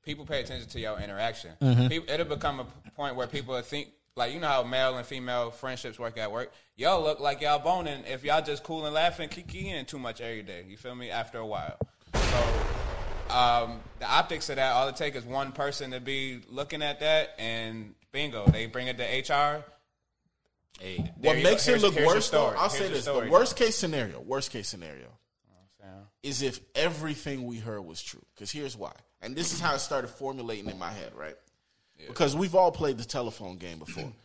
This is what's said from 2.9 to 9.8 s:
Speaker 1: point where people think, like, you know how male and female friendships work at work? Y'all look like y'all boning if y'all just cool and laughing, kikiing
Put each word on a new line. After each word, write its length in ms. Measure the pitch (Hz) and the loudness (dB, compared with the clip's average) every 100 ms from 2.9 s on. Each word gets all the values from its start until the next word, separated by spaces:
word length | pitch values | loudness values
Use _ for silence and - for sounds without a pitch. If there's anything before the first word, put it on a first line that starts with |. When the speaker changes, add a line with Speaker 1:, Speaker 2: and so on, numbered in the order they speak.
| - | -6
Speaker 1:
point 200 | 143 123 | -4 -2
where 100 | 120 | -4
people 340 | 143 127 127 | -4 -4 -4
think, 280 | 117 147 143 _ _ - | -4 -8 -8 _ _ -4
like, 180 | 120 | -2
you 60 | 151 | 0
know 80 | 160 | 2
how 160 | 135 | 2
male 340 | 120 131 131 127 | 2 2 2 2
and 80 | 120 | -6
female 460 | 135 127 123 117 | -8 -2 -2 -2
friendships 480 | 113 131 127 123 110 | -4 -8 -8 -10 -6
work 180 | 117 113 | -8 -4
at 140 | 107 | -4
work? 200 | 110 127 - _ - | -4 -8 -12 _ 0
Y'all 280 | 143 185 | 4 4
look 160 | 156 147 | 4 2
like 200 | 143 139 | 0 2
y'all 180 | 147 147 | 2 2
boning 440 | 147 180 165 139 117 | 4 0 0 -6 -8
if 160 | 131 | -6
y'all 180 | 143 151 | 2 2
just 220 | 156 143 | 2 -6
cool 200 | - 160 151 | -6 -6 -2
and 80 | 151 | 2
laughing, 340 | 170 170 151 | 2 2 -8
kikiing 560 | - 180 185 196 170 | -10 -12 -8 -6 -6